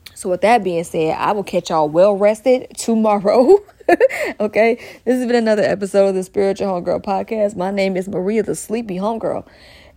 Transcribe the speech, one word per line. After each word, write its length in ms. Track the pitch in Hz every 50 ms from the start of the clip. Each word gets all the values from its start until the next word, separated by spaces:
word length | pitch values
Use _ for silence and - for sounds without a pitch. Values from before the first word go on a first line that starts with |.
| _ - -
So 140 | - - 196
with 120 | 180 175
that 220 | 190 208 240 233 196
being 200 | 185 175 165 165
said, 320 | - - 170 160 160 - -
I 160 | - 170 208
will 100 | 208 190
catch 260 | - - 180 - -
y'all 200 | 180 160 151 147
well 280 | 151 170 185 208 202 190
rested 580 | 208 208 220 220 - 269 254 254 - - -
tomorrow. 840 | - - - 226 220 214 214 208 208 190 214 - 240 262 277 392 403 - -
<laughs> 40 | _ _ - - 349 - 466 539 - - 605 381 - -
Okay? 360 | 208 208 - 208 220 233 226 - - - - - _
This 140 | 226 254 254
has 80 | 254
been 100 | 226 240
another 280 | 240 226 220 214 214 175
episode 440 | 139 175 196 202 190 - 202 196 196
of 80 | 190
the 80 | 185 185
Spiritual 440 | - - 202 196 196 196 - 196 196
Homegirl 360 | 185 175 180 180 165 - -
podcast. 540 | 208 196 190 196 - 226 220 208 202 214 175
My 140 | 175 190
name 260 | 202 202 190 190 190 180
is 100 | 190 190
Maria, 340 | 202 170 180 196 220 220
the 140 | 196 - 156
Sleepy 400 | - - - 208 233 240 208 175
Homegirl. 500 | 180 196 214 226 220 - - - - - - - - - - - - - - _